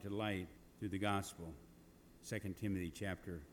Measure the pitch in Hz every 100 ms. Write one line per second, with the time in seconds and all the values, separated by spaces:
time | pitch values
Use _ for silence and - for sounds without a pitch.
0 | 101 101 107 95 87 - - - 104 95
1 | 104 101 95 - 82 76 - - - -
2 | - - - 107 101 90 104 95 87 -
3 | 101 90 - 85 73